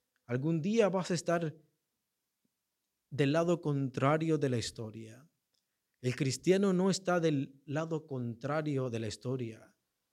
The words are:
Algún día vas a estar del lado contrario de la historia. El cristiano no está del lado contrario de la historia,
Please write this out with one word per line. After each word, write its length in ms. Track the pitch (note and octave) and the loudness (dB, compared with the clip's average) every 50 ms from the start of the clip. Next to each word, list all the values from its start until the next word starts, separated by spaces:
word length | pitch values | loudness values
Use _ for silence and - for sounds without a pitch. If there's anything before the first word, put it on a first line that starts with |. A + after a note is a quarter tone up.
| _ _ _ _ _ | _ _ _ _ _
Algún 340 | - B2 C3 C#3 D#3+ E3 D#3+ | -4 -4 -2 0 0 0 0
día 300 | D3 G3+ A3 A3+ G#3 F#3 | 0 0 4 4 4 4
vas 200 | F#3 F#3 E3 - | 4 0 -2 -2
a 40 | F3+ | -2
estar 420 | D3+ - F3 E3+ E3+ E3+ D3+ - - _ _ _ _ _ _ _ _ _ _ _ _ _ _ _ _ _ _ _ _ _ _ _ _ _ _ _ _ _ - | -2 0 0 0 0 0 -4 -8 -10 _ _ _ _ _ _ _ _ _ _ _ _ _ _ _ _ _ _ _ _ _ _ _ _ _ _ _ _ _ -8
del 200 | C#3 B2 C#3+ C#3 | 0 2 2 4
lado 280 | D3+ E3 E3+ F3 E3+ D#3 | 4 2 4 2 2 0
contrario 800 | - D3+ C#3+ C#3 C#3 B2 - - C#3 C#3 D#3 D#3 E3 D#3+ D#3 D3 | 0 -2 -2 0 -2 -2 0 2 4 4 4 4 2 2 0 2
de 100 | D3 C3 | 2 0
la 80 | B2 | 0
historia. 720 | A2+ - - - - A2+ G#2+ G#2 A2 A2 A2 A2+ B2+ D#3 _ _ _ _ _ _ _ _ _ _ _ _ _ _ - | 0 -2 -4 -8 -10 -12 -12 -12 -14 -16 -16 -18 -20 -20 _ _ _ _ _ _ _ _ _ _ _ _ _ _ -4
El 140 | B2 B2+ A#2+ | -4 -4 -2
cristiano 580 | - C#3+ C3 B2 - - E3+ F#3 G3 G3+ G3 | 0 -2 -2 -2 0 2 2 4 4 4 4
no 180 | F#3 F3+ F#3+ G3 | 4 4 2 2
está 280 | F3 - - F3+ F3+ F3 | 2 0 0 0 0 2
del 420 | E3 D#3+ D3 C3+ C#3 - - - - | 2 2 2 0 -2 -6 -10 -16 -10
lado 400 | D3 C3+ D#3 E3 E3 D#3+ D3+ D#3+ | -6 -4 -4 -4 -4 -6 -6 -6
contrario 840 | - C3+ B2+ A#2+ A#2+ A2+ - - C3+ D3 D#3+ D3+ D3+ C#3 C3 C3 B2 | -6 -8 -6 -6 -6 -8 -6 -4 -4 -2 -2 -2 -2 -2 -2 -2 -2
de 120 | A2+ A2+ | -4 -4
la 80 | A2 A2 | -6 -6
historia, 680 | - - - B2 C3+ B2+ A#2+ A2+ A2 - - - _ _ _ _ _ _ _ _ | -8 -8 -6 -6 -4 -4 -6 -8 -10 -14 -20 -20 _ _ _ _ _ _ _ _